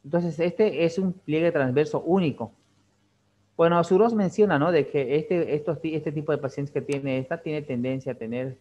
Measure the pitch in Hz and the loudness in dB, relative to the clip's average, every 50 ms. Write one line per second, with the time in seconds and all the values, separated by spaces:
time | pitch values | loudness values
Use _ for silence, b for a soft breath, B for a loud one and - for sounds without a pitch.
0 | _ 143 160 170 175 170 151 151 165 170 170 - 220 208 143 147 170 165 165 196 | _ -2 -2 0 0 -2 -2 0 -2 -2 2 2 0 0 2 0 0 0 0 0
1 | 190 185 175 - _ - 151 156 165 170 165 151 135 127 123 143 156 151 - 143 | -2 -2 -4 -4 _ -2 0 2 2 2 2 2 0 2 2 2 2 2 -2 -4
2 | - 160 180 196 175 147 117 - 117 110 _ _ _ _ _ _ _ _ _ _ | 0 2 2 2 2 0 -2 -4 -10 -12 _ _ _ _ _ _ _ _ _ _
3 | _ _ _ _ _ _ _ _ _ _ _ - 165 170 175 170 170 170 190 185 | _ _ _ _ _ _ _ _ _ _ _ 2 4 4 4 4 4 4 4 4
4 | 220 233 233 214 196 170 - - 208 202 165 139 147 175 175 156 135 - - 147 | 4 4 4 0 0 0 2 2 4 4 4 2 2 4 4 2 2 2 -2 -2
5 | 135 120 139 156 151 - 185 175 160 107 139 151 147 180 156 143 - 160 156 156 | 0 2 0 0 0 0 0 0 0 0 -2 -2 -2 -4 -6 -4 -6 -6 -6 -4
6 | 151 165 143 151 147 160 151 - - 123 - - 143 139 - 139 131 139 143 139 | -6 -4 -6 -6 -2 -2 -2 -2 -2 -6 -6 -6 -8 -4 -6 -6 -4 -4 -6 -4
7 | 139 139 131 131 131 - 165 165 - 165 151 151 147 - 131 120 123 131 131 131 | -4 -4 -4 -4 -4 -6 -8 -8 -6 -6 -6 -6 -6 -6 -4 -4 -2 -2 -4 -4
8 | 131 135 123 - 117 110 120 123 127 131 127 _ | -6 -8 -8 -8 -8 -8 -6 -6 -6 -8 -10 _